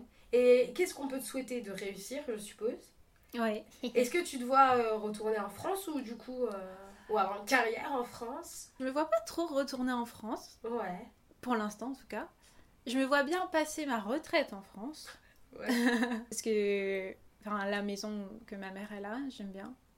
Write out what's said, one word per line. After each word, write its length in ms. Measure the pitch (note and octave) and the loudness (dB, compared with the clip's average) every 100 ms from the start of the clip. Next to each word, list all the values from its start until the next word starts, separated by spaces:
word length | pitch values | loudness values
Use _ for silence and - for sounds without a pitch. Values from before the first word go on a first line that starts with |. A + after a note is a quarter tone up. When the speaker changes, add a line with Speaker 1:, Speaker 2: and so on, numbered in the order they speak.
| A#3+ - - | -12 -20 2
Speaker 1:
Et 400 | B3 B3 B3 B3 | 6 10 8 6
qu'est-ce 200 | B3 F4+ | 2 -2
qu'on 160 | - C4+ | -2 -4
peut 100 | C4 | -4
te 60 | - | -4
souhaiter 340 | C4 B3+ B3 | -6 -4 -6
de 120 | G3 | -6
réussir, 520 | F#3+ G3 F#3+ - C4+ C#4+ | -6 -6 -6 -8 -8 -6
je 80 | G#3+ | -6
suppose ? 560 | - - A3 E4+ - _ - _ _ | -8 -4 -4 -4 -10 _ -20 _ _
Speaker 2:
Ouais. 320 | A#3+ A3+ G#3+ - - | -2 0 0 -6 -8
<laughs> 100 | B3 | 0
Speaker 1:
Est-ce 160 | A#3+ B3 | 4 4
que 120 | F4 | 2
tu 140 | E4+ C4 | 0 -2
dois, 400 | B3 C4 C4 B3 | 4 8 10 8
euh, 180 | A3+ G#3+ | 4 2
retourner 420 | G#3 G#3+ G#3+ G#3+ | -2 -2 0 0
en 100 | G#3 | -2
France 400 | - D#4+ G4 F4 | -4 -2 -2 -2
ou 100 | C#4+ | -4
du 160 | G#3+ A#3 | -6 -10
coup, 300 | - B3+ A#3+ | -8 -4 -2
euh, 300 | G3 F#3 F#3 - - - | -4 -8 -12 -16 -14 -2
ou 80 | G#3+ | 2
avoir 220 | F#3+ G3+ | 2 0
une 60 | G#3 | 4
carrière 460 | C4 A3+ A3+ D4 | 4 4 0 -2
en 120 | C4+ | -2
France. 680 | A#3 - A#3 D4 E4+ - - - | -4 -6 -8 -8 -10 -14 -14 -6
Speaker 2:
Je 60 | C4 | -2
me 40 | |
vois 140 | C#4 D#4 | 0 2
pas 100 | E4 E5 | 2 0
trop 200 | - E4+ | -4 0
retourner 440 | C#4 C#4 B3+ B3+ | 0 0 0 0
en 120 | B3 A#3 | 0 -2
France. 540 | - G#3+ D4+ - - | -6 -8 -8 -10 -10
Speaker 1:
Ouais. 440 | A3+ A#3 F#3+ F#3 A#3+ - _ _ | -4 -4 -4 -6 -10 -20 _ _
Speaker 2:
Pour 140 | B3 A#3 | -2 0
l'instant, 360 | G#3 G#3 A#3+ | 0 -4 -8
en 20 | |
tout 140 | C4+ - | -8 -8
cas. 200 | G#3+ E4 _ - - - _ C4 | -8 -8 _ -20 -20 -20 _ -2
Je 100 | B3+ | 0
me 80 | C4 | 4
vois 180 | C#4+ | 4
bien 220 | C#4 F4+ F4+ | 4 2 2
passer 340 | D#4+ D#4 - C#4+ | 0 0 -2 -2
ma 140 | A3+ | -2
retraite 540 | G3+ C#4+ - E4 C4+ | 0 -2 2 2 2
en 80 | G3 | -4
France. 460 | - - A#3+ D#4 - - - - - - | -14 -12 -10 -10 -14 -18 -20 -20 -20 -8
Speaker 1:
Ouais. 80 | G#3 | 0
Speaker 2:
<laughs> 640 | A#3+ A#3+ A#3+ B3 A3+ A#3 | 2 4 4 2 -2 -6
Parce 120 | A3 | -6
que, 720 | A3+ G#3+ G3+ G3+ G3 G3 F#3+ - - _ G#3 | 0 2 2 2 0 -2 -4 -10 -20 _ -6
enfin, 200 | G#3 G3 | -2 0
la 160 | G3+ | 0
maison 460 | G3+ G3+ G#3+ G#3 G3 A3 A3+ | -2 -4 -4 -6 -8 -12 -12
que 80 | G3+ | -10
ma 160 | F#3+ | -10
mère, 180 | F#3+ G#3 G3+ | -10 -10 -8
elle 100 | G3+ | -6
a, 120 | A#3+ C#4 | -6 -6
j'aime 220 | - G3+ | -6 -10
bien. 220 | F#3+ A3 B3+ _ | -10 -12 -14 _